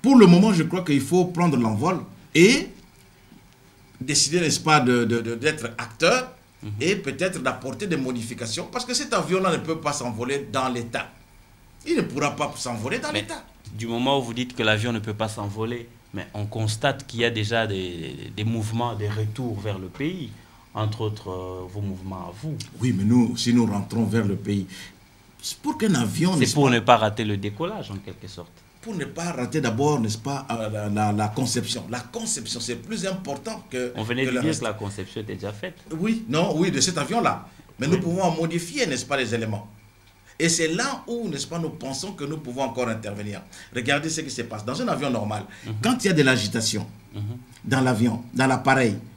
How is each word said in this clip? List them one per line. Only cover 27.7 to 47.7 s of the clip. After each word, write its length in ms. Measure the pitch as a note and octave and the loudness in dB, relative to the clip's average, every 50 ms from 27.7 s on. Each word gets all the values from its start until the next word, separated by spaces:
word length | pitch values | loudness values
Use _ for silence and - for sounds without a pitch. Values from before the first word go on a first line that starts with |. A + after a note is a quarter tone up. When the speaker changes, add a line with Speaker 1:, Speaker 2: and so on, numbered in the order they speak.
| A3 G3 B2+ G#2 | -4 -8 -10 -10
Speaker 2:
en 60 | G2+ | -10
quelque 320 | F#2 - - F2 - - G2 | -12 -12 -12 -16 -14 -16 -16
sorte. 220 | - - E2+ - - - - - _ - | -14 -16 -16 -18 -20 -20 -20 -20 _ -16
Speaker 1:
Pour 140 | - A3+ G#3+ | -12 -10 -6
ne 100 | E3+ C#3 | -6 -8
pas 280 | G#2+ - E3 E3+ F3 | -8 -8 -8 -6 -6
rater 280 | E3+ B2 B2 A2+ - D#3 | -4 -4 -4 -2 -2 0
d'abord, 400 | C3 A#2 G#2+ A#2 C#3+ D3+ D3+ C3+ | 0 0 0 2 2 2 4 2
n'est-ce 180 | A2 G#2+ G#2 - | 0 -2 -2 -4
pas, 280 | - C#3 C#3 C3 C3 - | -4 -6 -6 -6 -4 -6
euh, 200 | A#2 A2+ A2 G#2+ | -4 -4 -4 -4
la, 180 | G#2+ G#2 G#2 G#2 | -4 -4 -4 -2
la, 240 | G2+ G#2 G#2+ G#2 | 0 2 2 2
la 160 | G#2 G#2 G#2+ G#2+ | 2 2 0 0
conception. 560 | A2 - C3 A2 - B2 A2 - - A#2+ E2+ F2+ | 0 -2 -2 0 0 -2 -2 -4 -6 -6 -6 -8
La 100 | A#2 B2 | -8 -10
conception, 600 | - - - A3+ A3+ - - C#3+ A2 - - A#3 | -10 -10 -10 -8 -6 -4 -6 -6 -6 -8 -8 -8
c'est 160 | - A#2 A#2+ | -6 -6 -8
plus 280 | - - F3+ A3+ G3 E3+ | -8 -8 -8 -8 -6 -4
important 600 | F#3+ F#3 - - C#3+ C#3 - - A3+ A3 - - - | -4 -6 -6 -6 -8 -8 -8 -8 -10 -10 -10 -12 -8
que, 240 | - B2+ B2+ A#2+ - | -6 -4 -4 -4 -4
Speaker 2:
On 60 | A#2 A2 | -6 -4
venait 200 | A2 A#2+ B2+ C3+ | -2 0 0 0
Speaker 1:
que 60 | C3 | 0
Speaker 2:
de 40 | B2 | 0
Speaker 1:
le 40 | B2 | 0
Speaker 2:
dire 80 | C3 D#3+ | 0 0
Speaker 1:
reste. 100 | D#3 - | 0 0
Speaker 2:
que 40 | B2 | -2
la 60 | A2 G2+ | -4 -4
conception 460 | G#2+ G#2+ G2 G2+ - F#2+ - - A#2 | -4 -6 -8 -6 -8 -10 -8 -8 -10
était 120 | G#2+ A2 G2+ | -8 -8 -8
déjà 180 | F#2+ - A2+ | -8 -8 -8
faite. 240 | G#2+ - - F#3 - - - - D#3 D#3+ | -8 -8 -10 -12 -12 -14 -12 -10 -6 -2
Speaker 1:
Oui, 260 | F#3 A3 A3+ A3+ - - | 0 0 -2 -2 -2 -2
non, 260 | C3+ D#3 F3+ G3+ D3 | 0 0 0 2 2
oui, 140 | D#3 E3+ F3+ | 2 2 2
de 100 | C#3+ C#3 | 2 0
cet 160 | - F#3 F3 | 0 0 0
avion-là. 520 | D#3 C#3+ B2+ G3+ A#3+ F#3 B2+ G2+ - - - - - - - - - | -2 -2 0 0 2 2 2 0 0 -8 -16 -20 -20 -20 -20 -8 -4
Mais 100 | C3 D3 | 0 2
nous 60 | F3+ | 2
Speaker 2:
Oui. 60 | F#3 | 2
Speaker 1:
pouvons 220 | - E3+ F3 F#3+ | 2 -2 0 2
en 80 | F#3+ F3 E3 | 2 2 2
modifier, 500 | D#3 E3 D#3 D#3+ E3+ - - C#4 D4 B3 | 0 -2 0 -2 -4 -4 -4 -2 -2 0
n'est-ce 180 | E3+ C3 A#2 G#2+ | 0 0 -4 -2
pas, 120 | - C#3+ | -2 0
les 180 | C3+ B2+ A2 A#2 | 0 0 0 0
éléments. 320 | A2+ A2+ A2 G#2+ G2+ - - - - - - _ - - - _ _ _ - - - | -2 -2 -2 -4 -6 -8 -14 -20 -20 -20 -20 _ -20 -20 -20 _ _ _ -20 -2 0
Et 100 | D#3+ E3 | 2 2
c'est 180 | E3 - E3 D#3 | 2 2 0 0
là 340 | E3 G3+ B3 C#4 A#3+ - - - | 0 -2 -2 -4 -4 -8 -8 -8
où, 200 | A#3+ A#3+ A3+ F#3+ | -6 -6 -4 -6
n'est-ce 180 | D3 C3+ A#2 - | -6 -6 -6 -6
pas, 100 | E3 E3+ | -6 -6
nous 120 | E3 D#3 | -6 -6
pensons 420 | - - - - C3+ - - G3+ | -8 -8 -8 -8 -6 -6 -8 -8
que 100 | F#3+ - C#3+ | -8 -8 -8
nous 120 | C#3+ D#3+ | -8 -8
pouvons 260 | D3+ D3+ B2 A#2+ C3 | -8 -8 -8 -4 -4
encore 260 | C3+ B2 - B2 B2 A#2 | -4 -2 -2 -2 -2 -2
intervenir. 520 | A2 G#2+ A2 G#2 G2+ G#2 G#2 G#2 G2+ F#2+ - - - - - - - | -2 -4 -6 -8 -8 -8 -8 -8 -10 -10 -14 -16 -20 -20 -20 -10 -8
Regardez 340 | B2 A2+ C#3+ C#3 D3 D3+ D#3+ | -4 -2 0 0 0 -2 -4
ce 100 | D#3 D#3+ | -6 -6
qui 100 | - C#3 | -6 -8
se 120 | A2+ A#2+ | -8 -8
passe. 220 | A#2+ A2+ A2 G#2+ G#2 | -8 -8 -10 -8 -6
Dans 160 | A#2 C3+ F3+ | -6 -6 -4
un 60 | B3+ | -2
avion 240 | A3 D#3+ B2+ C#3 C#3 | -2 -2 -2 -2 -2
normal, 360 | B2 A2 G#2 G#2 G#2+ G#2 G2+ - - - - | -2 -2 -2 -4 -4 -6 -8 -12 -16 -14 -10
Speaker 2:
Mhm. 60 | A2+ A2 G#2+ | -8 -6 -2
Speaker 1:
quand 220 | A#2+ A3+ C4 - - | 0 0 0 2 2
il 40 | G3 | 2
y 20 | |
a 20 | |
de 100 | F3 D3+ | 4 6
l'agitation 640 | C#3 C3+ B2+ A2+ G2+ G2 - A#2 A2 - - G#2 F2 - - - - - - | 6 6 4 2 0 -2 -2 -2 -2 0 -2 -2 -6 -8 -14 -20 -20 -14 -8
Speaker 2:
Mhm. 60 | G#2 G#2 G#2 A#2+ B2 - - - - - | -6 -6 -6 -6 -10 -14 -18 -20 -14 -2
Speaker 1:
dans 160 | A2+ | 0